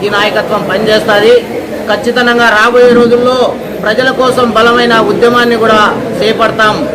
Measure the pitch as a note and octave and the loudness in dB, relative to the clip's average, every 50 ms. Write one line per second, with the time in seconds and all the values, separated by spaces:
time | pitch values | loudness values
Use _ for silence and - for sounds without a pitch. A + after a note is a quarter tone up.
0 | F#3+ G#3 G#3 G3+ G#3 G#3+ G#3+ A3 - - G#3+ G3+ - - F#3 G3 A3 G#3+ G#3+ G#3+ | -4 -2 -2 -2 -2 0 -2 -2 -4 -2 -4 -4 -4 -2 -4 -2 0 0 0 0
1 | G#3+ A3 G#3 G3+ G#3 A3+ B3 A#3+ - - A#3 - - - - - - - G#3+ - | 0 0 0 2 4 4 4 2 2 -2 -8 -8 -8 -8 -10 -10 -4 -4 -4 -4
2 | - A#3+ A3+ B3 B3 A#3+ A#3+ A#3+ A#3+ A#3 G#3+ G#3 G#3+ A#3+ A#3+ B3 B3 B3 A#3+ A#3+ | -2 -4 -2 0 0 0 0 2 2 2 2 2 2 2 4 4 4 4 4 4
3 | A#3+ A#3 A#3+ A#3+ B3 B3+ B3+ B3+ A#3+ G3 - - - - - - F#3 G#3 A3 A#3 | 4 2 2 2 2 0 0 0 -2 -2 -4 -6 -10 -10 -10 -6 -4 -4 -2 0
4 | C4 C4+ B3+ - B3+ B3+ - B3+ B3 A#3 G#3+ A3 A3 A#3+ A#3+ A#3+ A#3+ A#3 A#3 A3+ | 0 -2 0 0 0 0 0 0 0 0 0 2 2 2 2 2 0 2 2 0
5 | A3 G#3 G#3+ - A#3 A#3+ A#3+ A#3+ A#3+ A#3+ A#3 A3 A3 A3+ A3 G#3+ G#3+ G3+ A#3 A3 | 0 0 0 2 2 2 2 2 2 0 0 0 2 2 2 2 2 0 0 -4
6 | - - - G#3+ G#3 G#3+ A3+ A3+ A3+ G#3+ - G#3+ A3 G#3+ G#3 - C#4+ G#3+ | -8 -8 -6 -4 -2 -2 0 0 0 -2 0 0 0 0 0 -2 -4 -6